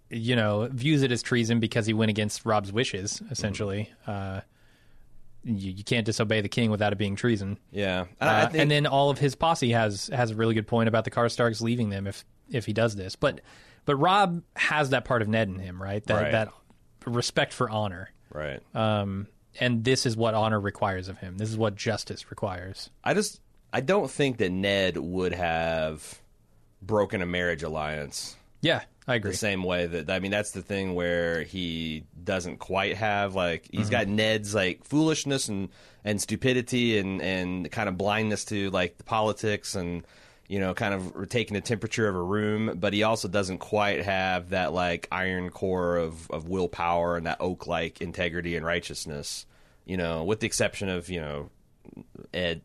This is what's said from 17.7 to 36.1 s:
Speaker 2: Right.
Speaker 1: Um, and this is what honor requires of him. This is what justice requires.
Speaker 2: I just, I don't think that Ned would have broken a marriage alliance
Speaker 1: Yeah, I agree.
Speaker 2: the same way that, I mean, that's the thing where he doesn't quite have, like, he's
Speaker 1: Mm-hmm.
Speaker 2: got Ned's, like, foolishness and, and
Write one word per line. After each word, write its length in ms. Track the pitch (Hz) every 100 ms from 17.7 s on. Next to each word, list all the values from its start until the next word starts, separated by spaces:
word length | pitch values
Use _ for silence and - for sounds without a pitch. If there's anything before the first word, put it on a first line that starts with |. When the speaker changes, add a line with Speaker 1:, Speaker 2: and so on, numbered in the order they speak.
| 107 104 90 95 - _
Speaker 2:
Right. 280 | 76 73 65 -
Speaker 1:
Um, 540 | 117 110 104 101 98 104 _ _ -
and 240 | 123 117
this 220 | 117 131 127
is 100 | 113
what 160 | 117
honor 260 | 107 110 107
requires 480 | 101 - 104 92 92
of 120 | 95
him. 180 | 92 92
This 120 | 110
is 80 | 110
what 180 | 110 101
justice 560 | 117 104 - 98 -
requires. 580 | - 104 90 95 - - -
Speaker 2:
I 100 | -
just, 260 | 175 202 - _ - _
I 100 | 120
don't 280 | 135 202 135
think 280 | - 139 113
that 140 | 95
Ned 460 | 92 101 98 92 82
would 360 | 82 92 90
have 840 | 90 85 82 82 82 78 78 - - - _ _ _ _ _
broken 400 | 95 107 98 104
a 40 | 87
marriage 380 | 90 87 80
alliance 720 | 80 78 76 76 71 - - - - _
Speaker 1:
Yeah, 200 | 160 131 - _ -
I 80 | 120
agree. 160 | 101
Speaker 2:
the 60 | 92
same 260 | 104 95
way 240 | 92 90 87
that, 220 | 85 76
I 100 | 92
mean, 100 | 98
that's 220 | 104 104
the 100 | 95
thing 320 | - 98 95
where 480 | 87 87 87 85 82
he 600 | 76 95 85 82 82 78 73 80
doesn't 360 | 87 95 87 67
quite 400 | - 95 98 92
have, 360 | 107 101 101
like, 340 | 95 87 80 -
he's 120 | -
Speaker 1:
Mm-hmm. 80 | 107
Speaker 2:
got 160 | 120 98
Ned's, 460 | 104 110 110 104
like, 300 | 104 92 -
foolishness 640 | - 147 160 151 139 135 -
and, 220 | 98 95 - - -
and 180 | 104